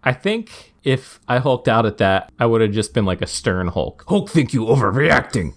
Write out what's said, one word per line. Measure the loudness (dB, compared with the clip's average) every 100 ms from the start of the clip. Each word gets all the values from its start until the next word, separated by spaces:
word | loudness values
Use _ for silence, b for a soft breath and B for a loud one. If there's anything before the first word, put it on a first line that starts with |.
I | -2
think | -2 -4 -4 -8 -20 -20 _
if | -2 -2 -4 -20 -4
I | -2
hulked | 0 0 2
out | 2 0
at | 2
that, | 2 2 -2 -2
I | 0
would | 2
have | 2
just | 0 -2
been, | 0 0
like, | -2
a | -6
stern | -4 -2 -2 -2
Hulk. | -4 -6 -8 -2
Hulk, | -2 0
think | 0 0
you | -2 2
overreacting. | 2 2 2 2 0 0 -6 -6